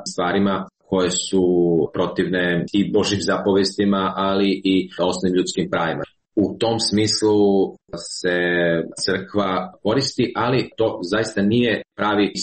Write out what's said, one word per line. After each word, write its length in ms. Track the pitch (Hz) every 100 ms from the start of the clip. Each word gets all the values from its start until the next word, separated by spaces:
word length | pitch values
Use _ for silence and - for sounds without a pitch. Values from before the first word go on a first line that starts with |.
| -
stvarima 540 | - 87 95 101 95 - _
koje 320 | _ 95 87
su 340 | 87 - 95 90 90 87 82 73
protivne 720 | - 90 - 87 90 87 87 69
i 200 | 101 92
Božjim 280 | 104 92 98
zapovestima, 920 | 101 92 101 98 95 - 101 98 95 95
ali 440 | 98 98 98 92
i 240 | 95 95 90 -
osnovnim 380 | 87 90 92 90
ljudskim 320 | 87 - 82
pravima. 320 | 90 82 73 76 _ _ -
U 200 | 92 -
tom 180 | 113 113 -
smislu 480 | 101 107 - 107 104 101 98 95 - _ - - -
se 180 | 87 90 87 87 85 82 80 -
crkva 680 | - 92 - 104 98 92 92 -
koristi, 500 | 98 123 135 - 117 101
ali 340 | 120 131 - -
to 220 | 110 -
zaista 400 | 87 107 113 101
nije 400 | 101 117 120 101 - -
pravi 360 | 104 104 98 -